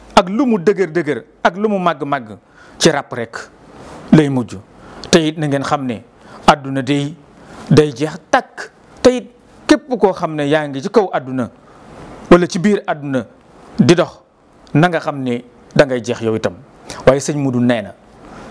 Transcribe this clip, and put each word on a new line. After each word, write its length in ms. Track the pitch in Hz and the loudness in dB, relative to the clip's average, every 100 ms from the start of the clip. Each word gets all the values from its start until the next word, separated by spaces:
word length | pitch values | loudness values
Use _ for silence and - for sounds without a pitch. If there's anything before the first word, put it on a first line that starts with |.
| - - | -2 0
ak 140 | 180 | 2
lu 160 | 214 262 | 0 0
mu 120 | 214 | 0
dëgër 320 | 165 190 180 | 2 0 0
dëgër 320 | 160 151 123 - _ | -2 -4 -4 -8 _
ak 120 | 214 180 | -4 -2
lu 120 | 214 | -2
mu 100 | 196 | -2
màgg 240 | 175 147 | -2 -2
màgg, 340 | 143 139 110 98 _ _ - - | -4 -6 -8 -18 _ _ -20 -2
ci 120 | 170 | 0
ràpp 220 | 143 - | 0 -4
rek 240 | 123 113 - - - - - - - - | -10 -10 -12 -18 -20 -20 -20 -20 -20 4
lay 180 | 156 143 | 4 4
mujj. 260 | 131 107 95 - - - - - | 0 -4 -10 -20 -20 -20 -20 -6
Te 80 | 175 156 | -2 -2
it 100 | 160 | -4
na 100 | 151 | -4
ngeen 160 | 139 | -4
xam 220 | 131 147 127 | -4 -4 -4
ne 180 | 104 - _ - - - | -8 -12 _ -20 -4 0
àdduna 340 | 147 135 135 | 0 -2 -4
day, 320 | 123 143 143 170 - - - - - | -2 -2 -2 -8 -20 -20 -20 -10 2
day 200 | 151 151 120 | 4 4 0
jeex 240 | 151 175 _ | -6 -8 _
tàkk. 420 | 262 - - - _ _ - | -2 -2 -12 -18 _ _ 0
Te 80 | 254 254 | 2 2
it 120 | 196 - _ - - | -4 -16 _ -4 0
képp 200 | 302 - 240 | 0 0 0
koo 120 | 196 | 0
xam 220 | 180 170 151 | 0 -4 -2
ne 80 | 143 | 0
yaa 200 | 156 151 | 0 -2
ngi 140 | 135 | -8
ci 80 | 131 | -2
kaw 200 | 240 185 | 2 2
àdduna 360 | 170 131 131 110 - - - - - - - - | 0 -6 -6 -6 -10 -20 -20 -20 -20 -20 -6 4
wala 160 | 175 175 | 6 6
ci 120 | 185 | -2
biir 220 | 202 196 - | 0 0 -2
àdduna 380 | 160 143 131 104 - _ - - - | -6 -4 -6 -6 -14 _ -20 -6 2
di 160 | 131 175 | 4 4
dox, 240 | 156 - _ _ _ _ - | 2 -6 _ _ _ _ -4
na 140 | 143 175 | 2 2
nga 120 | 160 | 0
xam 220 | 135 143 | -4 -6
ne 200 | 127 120 - - - - | -4 -6 -8 -20 -2 2
da 100 | 143 | 2
ngay 160 | 127 | 0
jeex 180 | 113 117 | -4 -4
yow 140 | 113 110 | -2 -2
itam. 180 | 104 90 - - - - - | -4 -8 -18 -20 -18 -2 2
Waaye 140 | 139 | 2
sëñ 180 | 151 151 | 0 -2
Mudu 220 | 135 123 | -2 0
nee 220 | 123 117 | 0 0
na, 120 | 95 - _ - - - - | -4 -16 _ -20 -20 -20 -18